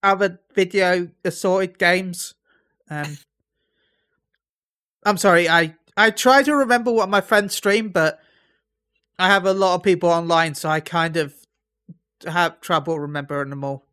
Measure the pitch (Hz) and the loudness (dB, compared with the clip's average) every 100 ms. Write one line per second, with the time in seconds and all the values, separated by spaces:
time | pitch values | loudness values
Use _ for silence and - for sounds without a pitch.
0 | 196 196 196 180 _ - 185 202 185 180 | 2 2 0 -4 _ -2 -2 0 0 0
1 | 175 _ 185 - 190 185 190 185 175 180 | -4 _ -8 -4 -2 0 -2 _ 0 0
2 | 185 175 - _ _ _ _ _ _ 151 | -2 -10 -14 _ _ _ _ _ _ -10
3 | 147 147 _ _ _ _ _ _ _ _ | -10 -12 _ _ _ _ _ _ _ _
4 | _ _ _ _ _ _ _ _ _ _ | _ _ _ _ _ _ _ _ _ _
5 | 202 196 202 175 170 165 165 - _ - | -4 0 2 4 4 2 0 -6 _ 0
6 | 220 220 247 269 277 294 262 240 240 226 | 0 2 4 4 4 0 2 0 0 0
7 | 190 202 190 214 202 - 208 208 220 175 | 2 0 2 0 0 -4 0 0 0 0
8 | 156 - _ _ _ _ _ _ _ _ | 0 -2 _ _ _ _ _ _ _ _
9 | _ - 185 196 185 190 190 180 202 180 | _ -2 2 4 2 2 2 2 0 0
10 | 175 170 170 165 165 143 160 156 156 175 | 2 0 2 0 0 -4 -2 -4 -2 -4
11 | 165 165 147 _ _ _ _ _ _ - | -2 -2 -4 _ _ _ _ _ _ -20
12 | _ _ 175 165 170 165 - 165 143 160 | _ _ -8 -2 -2 -4 -4 -4 -2 -6
13 | 147 147 143 143 139 139 139 139 _ | -6 -8 -8 -8 -8 -8 -8 -10 _